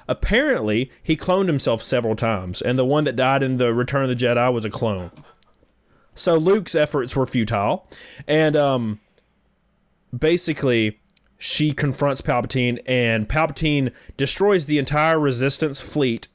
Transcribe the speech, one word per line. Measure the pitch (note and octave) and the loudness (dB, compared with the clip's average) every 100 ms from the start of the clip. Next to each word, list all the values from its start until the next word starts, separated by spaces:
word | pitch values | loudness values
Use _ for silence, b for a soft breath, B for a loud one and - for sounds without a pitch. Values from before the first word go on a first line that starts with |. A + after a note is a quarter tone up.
| B | B
Apparently, | B2+ - A3 D4 G3 G#2+ A2 C3 b | -4 0 2 2 0 0 0 -2 b
he | - D#3 | -4 -2
cloned | - F#3 F#3+ | 0 0 2
himself | C#3+ - A2+ | 0 0 -2
several | - B2+ A#2 | 0 0 0
times, | G#2+ A2+ G#2 F2+ F2+ | 0 0 -2 -4 -4
and | - C3 | -2 0
the | |
one | B2+ D3 | 2 2
that | D3 A#2+ | 0 0
died | B2+ C#3 | 2 2
in | C3 B2+ | 0 0
the | A#2+ | 0
Return | A#2 B2 C#3 | 0 0 0
of | C3+ | 0
the | |
Jedi | B2 A#2+ A#2+ B2 | 0 0 2 2
was | A#2+ | 0
a | G#2+ | -4
clone. | - A2+ F#2+ F2 - - _ - _ _ _ _ b b | -4 -4 -4 -8 -14 -20 _ -20 _ _ _ _ b b
So | - - E3 | -4 0 2
Luke's | E3 G#3 F3 E3 | 4 2 2 0
efforts | D3+ C#3+ B2+ C#3 | 0 0 -2 -2
were | B2+ | 0
futile, | B2 G#2+ G#2+ G#2 F3 - B B B - | 0 0 0 0 -2 -6 B B B -2
and, | D3+ D#3 | 2 2
um, | D3+ C#3+ C3 A2 G#2+ _ _ _ _ _ _ _ _ _ _ _ A#2+ | 2 2 0 -2 -6 _ _ _ _ _ _ _ _ _ _ _ -2
basically, | D#3 F3 - D3+ C3+ A#2 G#2+ - - _ _ _ | 0 2 0 -2 0 2 0 -4 -16 _ _ _
she | - - D3+ | -2 0 0
confronts | C#3+ D3 C3 C#3+ C3+ | 0 -2 0 -2 0
Palpatine, | - B2 A#2 C3+ B2 A#2+ - | 0 -2 0 0 0 -2 -2
and | B2+ A#2 A2+ G#2 | 0 2 0 0
Palpatine | D#3 D#3+ C#3+ D#3+ C#3+ B2+ B B - | 0 -2 -2 0 0 -2 B B -4
destroys | C3+ - G3+ G3 C#3 | -4 0 2 2 2
the | D3 | -2
entire | C3+ D3 D#3+ D#3+ | 0 0 2 2
Resistance | C#3+ A#2+ C3+ - D#3 C#3 | 2 0 0 0 -2 -2
fleet | - D3+ C3+ A2+ - | -4 0 0 0 -8